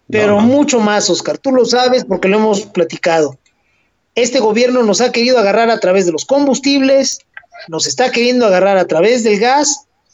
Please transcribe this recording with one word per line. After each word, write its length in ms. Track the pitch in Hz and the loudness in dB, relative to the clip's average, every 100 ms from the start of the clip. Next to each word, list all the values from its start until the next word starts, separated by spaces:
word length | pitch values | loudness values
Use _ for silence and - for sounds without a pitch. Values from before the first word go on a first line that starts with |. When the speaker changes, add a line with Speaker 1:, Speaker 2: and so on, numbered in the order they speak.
| - | -6
Speaker 1:
pero 260 | 214 208 202 | -2 2 2
Speaker 2:
No, 60 | |
no. 60 | 233 | 2
Speaker 1:
mucho 320 | 277 285 240 | 2 2 0
más, 300 | 208 208 202 | 0 0 -2
Oscar. 300 | 170 - - | -4 -4 -6
Tú 120 | 269 | -2
lo 140 | 254 240 | 0 2
sabes 400 | 247 254 247 - | 0 0 0 -2
porque 220 | 185 190 | -4 0
lo 100 | 214 | 0
hemos 240 | 214 202 | 0 -2
platicado. 760 | - 185 165 160 175 165 143 135 _ _ _ _ _ _ _ | -4 -4 -4 -2 -2 0 -2 -4 _ _ _ _ _ _ _
Este 260 | 226 254 269 | -4 -2 0
gobierno 440 | 220 214 247 247 | 0 0 0 2
nos 180 | 220 190 | 0 0
ha 100 | 240 | 0
querido 280 | 240 240 254 | 0 0 2
agarrar 320 | 196 208 233 | 2 2 0
a 80 | 214 | 0
través 260 | 180 190 175 | 0 0 0
de 60 | |
los 140 | 156 - | -4 -2
combustibles, 960 | 277 277 262 277 277 269 269 - - _ - _ - - | 0 0 0 0 0 2 2 0 -6 _ -20 _ -20 -12
nos 200 | 160 156 | -8 -6
está 240 | - 254 | -4 -2
queriendo 340 | 240 240 254 220 | 0 0 2 2
agarrar 320 | 180 196 190 | 2 2 2
a 80 | 180 | 0
través 380 | 160 208 254 | 0 2 2
del 160 | 220 202 | 0 0
gas, 460 | 240 285 285 - _ _ _ | 2 0 0 -6 _ _ _